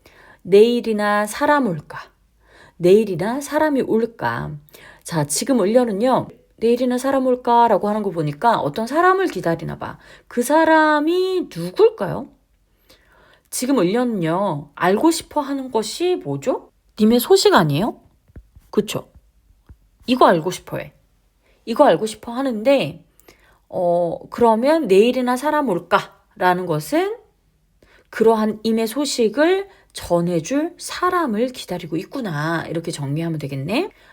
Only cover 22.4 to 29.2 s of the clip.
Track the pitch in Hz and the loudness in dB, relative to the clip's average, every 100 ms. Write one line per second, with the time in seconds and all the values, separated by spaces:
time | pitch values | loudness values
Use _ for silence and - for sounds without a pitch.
22.4 | 277 214 226 277 156 - _ _ _ _ | -4 -2 2 2 0 -8 _ _ _ _
23.4 | _ _ _ - 175 175 170 - - - | _ _ _ -4 0 0 -2 -6 -12 0
24.4 | 233 220 262 330 240 190 233 254 247 247 | 2 4 2 0 4 6 6 2 -2 -2
25.4 | 285 302 269 170 170 208 - _ _ - | -2 0 0 -4 0 -2 -2 _ _ -2
26.4 | 180 180 180 151 151 302 392 480 _ _ | 0 0 -2 -4 -2 -2 -2 -6 _ _
27.4 | _ _ _ _ _ _ _ - 220 220 | _ _ _ _ _ _ _ 0 2 4
28.4 | 214 214 226 226 226 277 285 - | 0 -2 -2 -2 -2 -4 -4 0